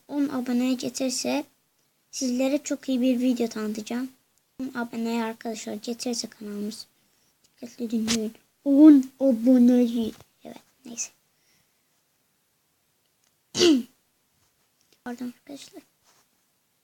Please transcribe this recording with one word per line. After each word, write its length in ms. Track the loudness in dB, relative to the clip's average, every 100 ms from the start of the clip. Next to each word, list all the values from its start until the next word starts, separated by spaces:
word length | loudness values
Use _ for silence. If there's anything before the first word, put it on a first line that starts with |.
| -10
on 200 | -4 -4
aboneye 460 | -4 -4 -2 0
geçerse 680 | -2 -6 -4 -6 -4 -4 -4 -6 _ _ _ _ _ _
sizlere 480 | -8 -4 -2 0 -2
çok 300 | -4 -8 -4
iyi 120 | 0
bir 200 | 2 2
video 280 | 0 0 -2
tanıtacağım. 600 | -4 -6 -8 -8 -8 -8 _ _ _ _ -14
On 100 | -12
aboneye 500 | -8 -8 -6 -4 -4
arkadaşlar 500 | -4 -6 -10 -10 -10
geçerse 540 | -10 -10 -8 -6 -6 -8
kanalımız. 580 | -12 -12 -8 -8 -10 -18 _ _ _ _ _ _ _
Dikkatli 300 | -20 -12 -6
dinleyin. 440 | -4 -2 -2 -4 -10 _ _
On 460 | 2 8 10 10 6 -2
aboneye. 920 | 0 2 4 6 6 6 2 -2 -6 -8 -20 _
Evet 180 | -20 -20 _ _
neyse. 260 | -20 -14 -14 _ _ _ _ _ _ _ _ _ _ _ _ _ _ _ _ _ _ _ _ _ _ _ _
<clears throat> 280 | 2 4 4 0 _ _ _ _ _ _ _ _ _ _ _
Pardon 220 | -14 -10 -12
arkadaşlar. 560 | -12 -20 -20 -20 -20 _ _ _ _ _ _ _ _ _ _